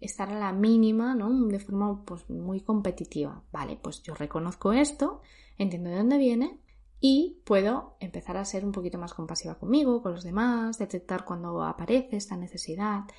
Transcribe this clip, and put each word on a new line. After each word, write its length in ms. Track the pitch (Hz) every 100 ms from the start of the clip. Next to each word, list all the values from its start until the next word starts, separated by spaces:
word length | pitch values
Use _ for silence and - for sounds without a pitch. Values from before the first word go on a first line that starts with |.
estar 300 | 202 - 196
a 80 | 214
la 140 | 202
mínima, 640 | 185 220 226 220 220 240
¿no? 340 | 254 208 262 226
De 100 | 196
forma, 460 | 202 196 208 202
pues, 260 | - 170 -
muy 300 | 170 175 190
competitiva. 800 | 196 214 196 180 160 151 147 143 -
Vale, 260 | 156 139 147
pues 200 | 156 151
yo 120 | -
reconozco 580 | 151 147 160 165 180 196
esto, 480 | 233 285 - 285 - - - - -
entiendo 320 | 196 175 175
de 60 | 180
dónde 220 | 226 285
viene 420 | 262 233 294 - _ - - -
y 420 | 269 269 349 -
puedo 520 | - 202 196 254 - -
empezar 380 | 185 170 - 180
a 80 |
ser 200 | 196 190
un 80 | 202
poquito 260 | 196 180 175
más 160 | 175
compasiva 440 | - 160 165 160 165
conmigo, 440 | 175 277 277 240
con 100 | 202
los 100 | 170
demás, 560 | 175 190 247 233 226 226
detectar 460 | 202 185 180 185
cuando 400 | - 175 175 170
aparece 520 | 160 170 - 247 254 208
esta 200 | 202 185
necesidad, 640 | 180 180 - 165 214 202 202